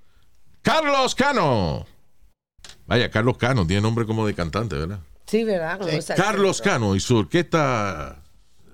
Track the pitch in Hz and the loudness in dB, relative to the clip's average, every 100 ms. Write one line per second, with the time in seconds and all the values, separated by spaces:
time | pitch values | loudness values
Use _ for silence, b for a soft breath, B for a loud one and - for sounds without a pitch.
0 | - _ - - - - - 302 294 277 | -20 _ -20 -20 -20 -4 0 2 2 2
1 | 254 - 277 247 160 113 85 62 - - | 0 2 2 4 2 2 0 -4 -8 -18
2 | - - - _ _ _ - - - 117 | -20 -20 -20 _ _ _ -20 -20 -2 0
3 | 110 107 120 - 120 127 82 101 107 117 | 0 0 0 0 0 2 2 2 0 0
4 | 110 110 107 90 85 95 113 71 82 101 | -2 -2 -2 -2 -4 -4 -4 -4 -6 -8
5 | - - - 220 220 185 160 190 180 156 | -14 -20 -4 -2 0 -2 -4 -4 -4 -4
6 | 160 160 202 202 196 - 202 156 104 98 | -2 0 0 2 2 2 0 0 2 0
7 | - 120 95 170 170 165 139 117 101 78 | 2 2 2 0 0 0 0 0 -2 -6
8 | 69 69 - - - - - | -10 -14 -20 -20 -20 -20 -20